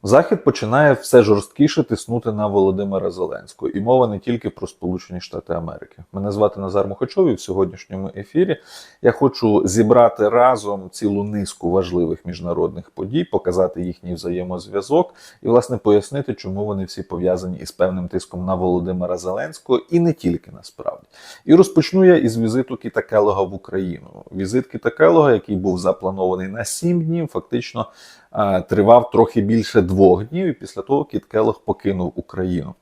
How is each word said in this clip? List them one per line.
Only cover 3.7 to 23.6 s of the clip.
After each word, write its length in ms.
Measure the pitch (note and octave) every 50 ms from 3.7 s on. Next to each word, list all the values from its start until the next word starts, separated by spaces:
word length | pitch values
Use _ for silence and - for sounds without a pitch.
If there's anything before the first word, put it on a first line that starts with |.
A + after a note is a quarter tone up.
І 120 | - G2
мова 260 | G2+ A2+ B2+ C3 B2 A#2
не 120 | G#2 G2
тільки 300 | - - A#2+ A#2 - G#2+
про 180 | - - - F2+
Сполучені 540 | - _ - F2+ F2+ F2+ - - F2+ F2+
Штати 320 | - - - - - _ E2+
Америки. 500 | E2+ E2 D#2+ - - - - _ - F2 _ -
Мене 180 | F#2+ G2 G#2
звати 280 | G2+ G2+ G#2+ G#2 - G2
Назар 280 | G2 F#2+ F#2 G2+ G2 G2
Мухачов, 420 | G2 - - A#2+ - - F#3+ E3
і 40 | A2+
в 60 | F2+
сьогоднішньому 720 | - - F#2 F#2+ F#2+ F2 - - - _ G2 F#2+ F#2+ F#2+ -
ефірі 420 | F#2+ G2+ _ _ D3+ F#3 F#3+ D#3+ - _ - - - - - _ _
я 100 | - A#2+
хочу 560 | A#2 - C#3+ C3+ - - - A2 G#2 G2+ - F#2+
зібрати 640 | F2+ A2 A2+ G#2+ - A#2+ A#2+ A2+ - - A2 G#2
разом 600 | G#2+ B2 A#2+ B2+ B2+ A2+ G#2 G2+ G2+ G2 F#2 F#2
цілу 340 | _ - - G#2 G2+ G2+ G2+
низку 480 | G#2 G#2 G#2 G2 F2+ - _ - E2+
важливих 540 | E2+ F#2+ F#2 F2 F2+ F2+ F2 D#2+ D#2+ - _
міжнародних 640 | F2+ F2+ F2+ F2 F2 E2+ F2 E2+ E2 - E2+ - _
подій, 340 | _ - - G2+ A#2 D#3 F3+
показати 580 | - - G2+ - F2+ F2 F#2 F#2 F2+ - F2
їхній 320 | F2+ F2+ F2 _ - F2+ F2+
взаємозв'язок 1000 | E2 E2 F2+ F2 F2+ F2+ F2+ F2+ F2 E2+ G2+ G2 G2+ F#2+ - C#3 E3 F3+ - _ _ - - - _
і, 60 | - -
власне, 300 | A#2 A#2+ A#2 - B2+ G#2+
пояснити, 560 | _ A2 G#2 G#2 G2+ - - C#3 C#3 - A#2+
чому 320 | - - F#2+ F#2+ G2 G#2
вони 200 | G#2+ G#2 F#2+ F#2+
всі 180 | F2+ - - F2+
пов'язані 540 | _ F#2 F2 F2+ F#2 F2+ F2 F2+ F2+ F2+ -
із 140 | C#2+ E2+
певним 360 | - _ F2+ F#2 F#2 F#2+ F2+ F2
тиском 380 | - F#2 - - - F2+ F2+
на 100 | F#2 F#2+
Володимира 640 | F2+ F2+ F#2 F2+ F2+ F2 F2+ F#2 F2+ F2+ F2 F2+ F2
Зеленського, 640 | E2 F#2 F#2 G#2 C3 D#3 D#3+ - _ - C3 - - _
і 100 | E3+ E3+
не 140 | E3+ E3+ D#3
тільки, 380 | _ - F2+ E2+ D#2 _ -
насправді. 560 | - - - - _ _ - - - - _ _ _ - - - - - _
І 100 | - D3+
розпочну 500 | E3+ C#3+ - - D#3+ D#3 - - F#3+ F#3+
я 120 | F#3 F3+ D#3+
із 200 | - A#2+ A2 A2+
візиту 400 | A2+ A2 A2+ B2+ C3 - - -
Кіта 240 | _ A#2 - -
Келлога 400 | G#2 - - G#2+ G#2 G#2 G2+ G2
в 120 | G2 F2+ G2+
Україну. 540 | F#2